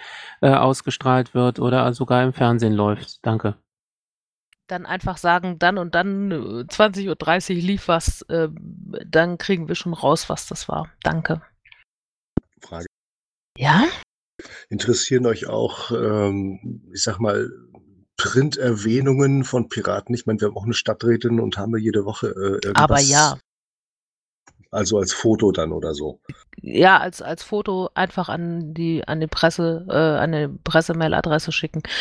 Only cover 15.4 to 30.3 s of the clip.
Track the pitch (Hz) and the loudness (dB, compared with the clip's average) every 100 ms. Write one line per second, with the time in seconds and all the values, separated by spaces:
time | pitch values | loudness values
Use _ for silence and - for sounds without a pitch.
15.4 | - 107 117 - - 120 117 107 101 98 | -2 -2 -2 -4 -6 -2 0 2 0 0
16.4 | 98 95 - - 87 90 - 95 110 104 | -4 -8 -12 -14 -12 -6 -4 0 0 0
17.4 | 110 - - - _ _ _ - - 123 | -2 -8 -20 -20 _ _ _ -6 0 2
18.4 | 147 135 127 110 107 120 135 135 139 139 | 2 0 0 0 0 2 2 4 4 2
19.4 | 127 127 - - 98 98 - 120 - 107 | 2 -2 -2 -4 -2 -4 -2 -4 -2 0
20.4 | 104 107 107 117 - 107 113 117 120 117 | 0 -2 -4 -2 -2 0 2 2 2 0
21.4 | 113 - 98 113 110 104 101 107 107 95 | 0 -4 -4 -2 0 0 -2 -4 -6 -4
22.4 | 98 98 101 101 147 143 143 143 151 139 | -2 -2 0 2 4 4 4 4 4 0
23.4 | - _ _ _ _ _ _ _ _ _ | -10 _ _ _ _ _ _ _ _ _
24.4 | _ _ _ 104 98 107 92 - 117 107 | _ _ _ -4 0 0 0 0 2 4
25.4 | 104 87 80 82 80 73 76 - - - | 4 2 -2 -4 -6 -6 -8 -10 -16 -20
26.4 | _ - - - 180 190 170 - - 170 | _ -18 -4 4 8 6 4 -6 -10 -10
27.4 | - 208 208 185 185 - 185 - 175 143 | -6 -6 -4 -6 -4 -2 -2 -2 -6 -6
28.4 | 170 170 156 160 165 160 - 160 156 - | -6 -6 -8 -4 -2 -2 -4 -4 -4 0
29.4 | 165 165 165 165 180 - 160 147 156 | 0 2 -2 -2 -2 2 2 2 0